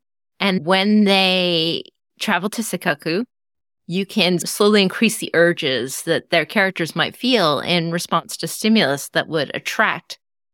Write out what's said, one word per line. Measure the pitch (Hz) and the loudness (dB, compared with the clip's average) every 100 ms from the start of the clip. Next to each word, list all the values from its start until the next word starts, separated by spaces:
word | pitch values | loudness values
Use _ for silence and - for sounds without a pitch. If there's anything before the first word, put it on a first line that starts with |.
| _ _ _ _ | _ _ _ _
And | 196 185 | 0 0
when | 156 190 202 214 | 2 2 4 4
they | 202 196 190 185 180 170 160 160 - _ _ _ | 4 4 4 2 0 0 0 -4 -8 _ _ _
travel | - 180 196 | -4 -2 -2
to | - | -6
Sikaku, | 220 180 175 147 160 170 247 _ _ _ _ _ - | -6 -6 -4 -4 -4 -4 -4 _ _ _ _ _ -8
you | 170 196 | -6 -4
can | - 175 175 | 0 2 0
slowly | 175 - 208 208 | -2 0 2 4
increase | 190 - 226 - | 2 0 -2 -2
the | - | -2
urges | 160 170 170 151 131 127 - | 2 2 2 -2 -2 -4 -8
that | - 151 - | -4 -4 0
their | 170 151 | -2 0
characters | - 190 185 165 | 0 -2 -2 -4
might | - 147 - | -2 -4 -2
feel | 247 247 165 135 | 0 2 2 0
in | - 175 165 | 0 -2 -2
response | 170 - 170 - - | -4 -2 -4 -4 -8
to | 165 | -10
stimulus | - 214 220 143 139 - | -4 2 2 2 0 -4
that | 160 - | -4 -2
would | 156 135 | -4 -4
attract | - - - 208 165 - - _ _ _ | -6 -6 -2 -2 -2 -10 -20 _ _ _